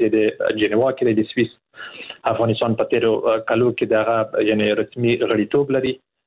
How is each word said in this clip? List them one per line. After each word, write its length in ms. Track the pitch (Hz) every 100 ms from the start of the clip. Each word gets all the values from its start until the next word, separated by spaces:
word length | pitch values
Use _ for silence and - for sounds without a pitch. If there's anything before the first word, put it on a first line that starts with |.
یې 80 | 113
د 80 | 110 107 - - 110
جنیوا 340 | 104 107 131
کې 120 | -
دی، 100 | 123
د 120 | 107 107
سویس. 220 | - 117 - _ - - - - -
افغانستان 500 | - 110 117 110 117
په 100 | 110
تیرو، 320 | 110 123 113 110 117
آه، 100 | 110
کلو 340 | - 113 123
کې 140 | 117 110
د 80 |
هغه، 360 | 113 107 117 110 -
یعنی 280 | 104 107 107
رسمي 400 | 104 107 - 120 120
غړیتوب 540 | 127 110 104 143 143
لري. 280 | 135 131 127 _ _